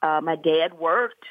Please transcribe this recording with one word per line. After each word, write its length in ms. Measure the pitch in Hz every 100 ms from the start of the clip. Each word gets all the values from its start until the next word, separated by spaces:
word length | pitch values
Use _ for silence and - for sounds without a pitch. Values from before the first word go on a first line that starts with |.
Uh, 200 | 156 156
my 140 | 160 156
dad 380 | 156 160 170
worked, 500 | 175 165 190 240 - -